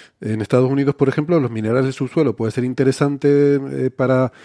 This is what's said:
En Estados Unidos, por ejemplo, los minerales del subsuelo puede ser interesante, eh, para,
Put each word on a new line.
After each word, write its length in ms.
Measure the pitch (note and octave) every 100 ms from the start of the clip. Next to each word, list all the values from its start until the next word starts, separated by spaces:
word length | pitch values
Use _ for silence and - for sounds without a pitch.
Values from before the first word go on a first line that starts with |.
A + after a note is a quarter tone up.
| - _
En 180 | G#2+ A2
Estados 300 | G#2 B2+ B2+
Unidos, 240 | C#3 C#3
por 160 | - C3+
ejemplo, 300 | C#3+ D3+ E3+
los 100 | B2
minerales 360 | A2 G#2+ B2 C3+
del 80 |
subsuelo 420 | B2+ C3 - C#3+ G#2
puede 160 | A2+
ser 120 | B2+
interesante, 920 | B2+ B2+ C3 - C#3+ C#3+ C#3+ C#3+ C#3+ C#3+
eh, 340 | C3+ C3+ C3
para, 420 | - B2+ B2+ B2+ -